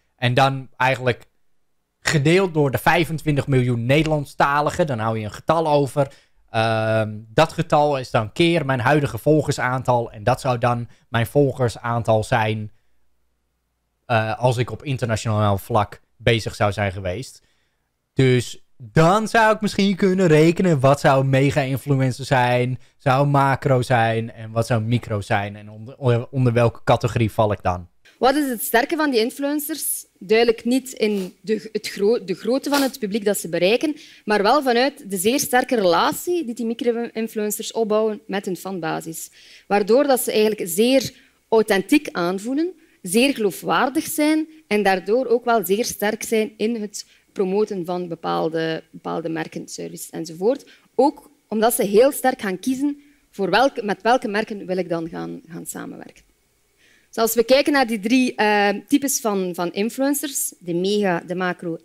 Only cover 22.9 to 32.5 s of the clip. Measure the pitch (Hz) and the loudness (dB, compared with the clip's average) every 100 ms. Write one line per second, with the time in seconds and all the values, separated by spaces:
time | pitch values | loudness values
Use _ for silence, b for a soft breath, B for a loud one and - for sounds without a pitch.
22.9 | b - 131 143 143 139 131 139 127 123 | b 0 2 2 2 2 0 2 0 2
23.9 | 123 113 113 113 - 110 113 113 120 110 | 2 2 0 -6 -10 -6 -4 0 -2 0
24.9 | 120 - 107 98 107 101 104 104 107 110 | -2 -2 -6 -2 -2 -2 -10 -18 -18 -18
25.9 | - 135 117 123 135 127 117 117 - - | -4 0 0 0 0 2 4 2 0 0
26.9 | 143 117 120 113 - 107 101 95 90 87 | 2 2 0 0 2 0 0 -2 -4 -8
27.9 | _ b b 240 277 277 233 - 226 269 | _ b b 2 2 -2 -4 -2 0 0
28.9 | 320 302 247 226 - 277 294 294 311 - | 0 0 0 0 -2 -4 -4 -6 -8 -8
29.9 | - - _ 180 220 233 226 233 254 262 | -8 -12 _ 0 2 4 0 0 -2 -2
30.9 | - 214 208 180 - 170 214 - 214 - | -4 -2 -2 -4 -10 -6 -6 -4 -10 -8
31.9 | - 202 240 185 185 202 | -2 0 0 -2 -6 -2